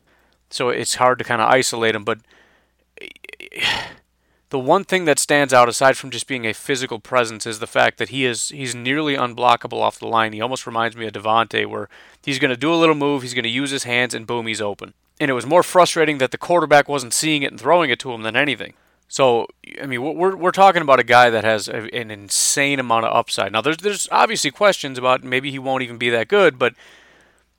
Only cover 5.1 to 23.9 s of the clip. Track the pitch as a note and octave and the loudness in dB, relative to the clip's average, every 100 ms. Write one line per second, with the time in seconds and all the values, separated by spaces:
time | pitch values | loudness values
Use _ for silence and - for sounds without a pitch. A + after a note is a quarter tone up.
5.1 | C3+ - D3 C#3 B2+ A#2+ A2 C3+ B2 C3+ | 2 2 2 6 6 6 4 2 2 -4
6.1 | A#2+ - C3 A2+ G#2 - C3 C3 A#2+ - | -12 -8 -6 -6 -6 -6 -4 -6 -10 -2
7.1 | B2+ A2+ A2 A#2 G#2+ A2 B2+ A#2+ - A2+ | 0 0 -4 -10 -10 -4 0 0 0 -6
8.1 | C3+ B2+ A2+ - D3 C3 B2 A#2+ D3+ D3+ | -4 -2 -2 -8 -8 -10 -6 -4 -2 -2
9.1 | C3+ B2 A#2 A#2+ A#2 A#2 A#2 A2 - A2 | -2 -4 0 2 2 -2 -4 -2 -4 -2
10.1 | A2+ A2 G#2+ A#2+ C3 - A2+ A2+ A2+ A2 | 0 0 -2 -6 -6 -6 -4 -4 -6 -10
11.1 | G#2 G#2+ A2+ A2+ A2 G#2 G#2 G2+ - - | -6 0 2 2 -2 -4 -6 -12 -16 -20
12.1 | _ - C3 C#3 A#2+ D3 E3+ E3 D3+ C#3+ | _ -8 -2 -2 -2 -2 2 2 2 0
13.1 | C#3+ B2 B2 A#2 B2 C#3 C3+ B2 A#2+ B2 | -2 -4 -6 -4 -4 -4 -6 -2 -2 -2
14.1 | A#2 A2 A#2+ A2+ G#2 G#2 G2 F#2+ _ _ | -4 -6 -6 -6 -6 -6 -8 -14 _ _
15.1 | - C#3+ B2 A#2+ F3 - F#3 E3+ E3+ D#3 | -4 -2 -2 2 2 4 4 4 2 0
16.1 | C#3+ B2+ - - F3 D3+ D3 C#3+ C#3+ A#2+ | 0 -2 -2 0 0 6 4 4 -2 -4
17.1 | - D#3 D3 C#3 A2 B2 F3 D3+ A#2+ C3+ | -4 -2 -2 -4 -4 2 2 2 -2 -6
18.1 | A#2 A2 A#2+ C#3+ A2 F2+ _ _ _ _ | -8 -4 0 0 -2 -10 _ _ _ _
19.1 | - C3 A#2 - _ G1+ G1+ C#3+ B2 C#3+ | 0 2 2 -2 _ -20 -14 -10 -8 -6
20.1 | D#3 F#3 F#3+ F3 F#3+ G3 F3 D3+ B2+ A#2+ | -2 -2 0 0 6 6 6 4 4 6
21.1 | A#2+ B2 A2+ G#2+ A2 F#2 A#2+ G#2+ A#2+ A2 | 6 6 4 0 0 -2 -8 -8 -10 -10
22.1 | G#2 G2 - - D3 C#3 C#3 B2 A2+ A2+ | -14 -6 -2 0 0 0 0 0 0 2
23.1 | A#2 - - G2 A2 B2+ E3 G3+ | 0 0 -2 -2 -2 -2 -2 -4